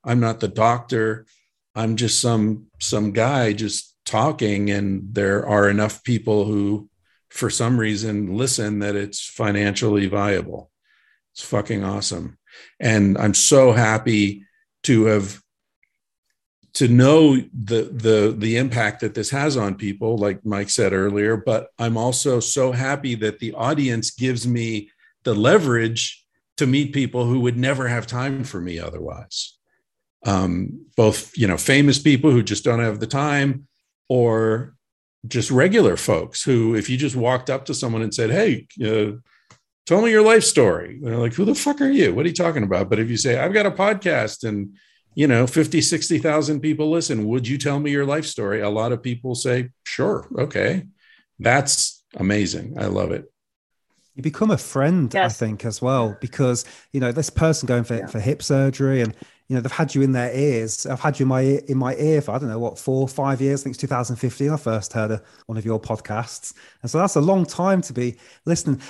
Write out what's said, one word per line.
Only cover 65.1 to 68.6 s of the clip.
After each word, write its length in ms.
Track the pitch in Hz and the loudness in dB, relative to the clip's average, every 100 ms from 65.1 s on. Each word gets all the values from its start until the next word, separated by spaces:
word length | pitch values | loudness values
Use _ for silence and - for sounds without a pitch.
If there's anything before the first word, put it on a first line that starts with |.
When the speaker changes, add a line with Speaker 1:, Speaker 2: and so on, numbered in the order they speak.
Speaker 2:
a, 100 | 107 - _ - | -6 -10 _ -10
one 100 | 110 | -8
of 100 | 107 | -4
your 140 | 110 | -4
podcasts. 760 | - 110 - 110 117 - - - - _ | -4 -8 -6 -8 -8 -12 -16 -18 -20 _
And 80 | 123 | -4
so 80 | 156 | 0
that's 180 | 190 156 | 2 2
a 60 | |
long 240 | 160 196 170 | 2 2 0
time 360 | - 185 190 | -2 0 0
to 100 | - | -2
be 240 | 123 123 113 - _ 160 | -4 -6 -6 -20 _ -4
listening. 360 | 165 | -2